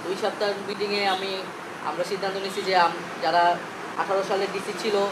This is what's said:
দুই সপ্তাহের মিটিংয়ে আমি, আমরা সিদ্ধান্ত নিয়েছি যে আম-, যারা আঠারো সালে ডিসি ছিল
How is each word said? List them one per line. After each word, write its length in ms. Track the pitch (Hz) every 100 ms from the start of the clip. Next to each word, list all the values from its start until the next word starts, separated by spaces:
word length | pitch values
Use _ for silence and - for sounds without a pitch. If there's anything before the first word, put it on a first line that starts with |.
দুই 120 | 170 196
সপ্তাহের 340 | 214 190 208 196 196
মিটিংয়ে 400 | 202 202 202 202
আমি, 360 | 185 196 190 180 - - - -
আমরা 180 | 160
সিদ্ধান্ত 340 | 175 196 196 196
নিয়েছি 240 | 196 202
যে 140 | 185 185
আম-, 460 | 170 170 - -
যারা 360 | 165 170 175 175 - - - -
আঠারো 260 | 175 196
সালে 240 | 190 196 196
ডিসি 200 | 190 190 190
ছিল 160 | 226 202 202